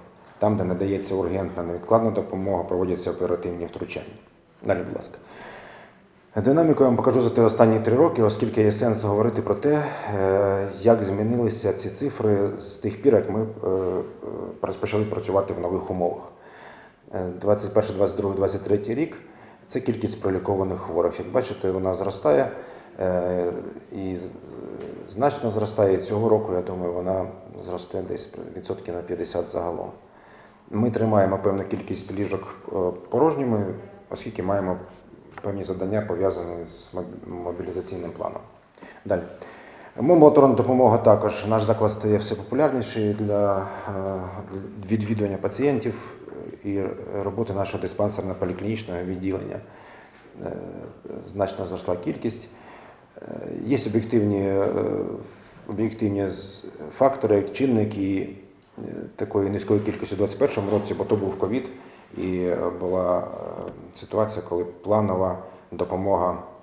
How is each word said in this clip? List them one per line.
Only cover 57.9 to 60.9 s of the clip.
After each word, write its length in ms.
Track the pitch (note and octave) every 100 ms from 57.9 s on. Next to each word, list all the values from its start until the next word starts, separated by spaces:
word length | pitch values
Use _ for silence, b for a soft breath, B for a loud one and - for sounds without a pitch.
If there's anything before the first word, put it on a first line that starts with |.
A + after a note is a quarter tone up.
| G2+ F#2+ F#2+ - - - - _ -
е, 40 | - E2+ - -
такої 340 | G#2+ G2+ G2
низької 300 | G#2 - G#2
кількості 340 | G#2 G#2 -
у 40 | F#2+
двадцять 200 | G2+ -
першому 320 | C#3+ - G2
році, 240 | G2+ -